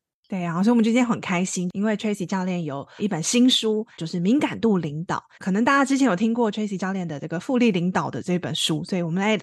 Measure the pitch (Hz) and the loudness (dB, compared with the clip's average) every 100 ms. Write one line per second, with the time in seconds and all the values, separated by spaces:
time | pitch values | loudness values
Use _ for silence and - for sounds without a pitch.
0 | _ _ _ 190 175 165 202 240 226 226 | _ _ _ -6 -4 0 2 4 4 2
1 | 240 170 - 175 185 - 180 190 214 208 | 2 0 -2 -2 -2 -2 -4 -2 -2 -2
2 | 220 208 170 190 185 180 156 139 - - | -2 -4 -4 -4 -2 -4 -4 -8 -10 -6
3 | 208 175 170 240 254 - 220 214 226 - | -4 -2 0 4 4 4 2 -2 -4 -8
4 | 160 180 180 277 302 196 226 190 160 147 | -6 -2 2 2 0 0 2 2 0 -6
5 | 175 147 - - - 190 240 277 269 269 | -4 -6 -6 -10 -2 0 4 4 4 4
6 | 262 180 220 226 226 208 214 190 190 190 | 4 4 2 2 0 0 -4 -4 -4 -4
7 | 170 147 160 165 - 254 240 185 175 185 | -6 -6 -6 -6 0 2 4 4 0 0
8 | 143 127 - 180 135 151 - 156 175 190 | -2 -6 -2 -2 -2 -4 -2 -2 -2 -2
9 | 170 175 202 214 | -2 -2 0 -2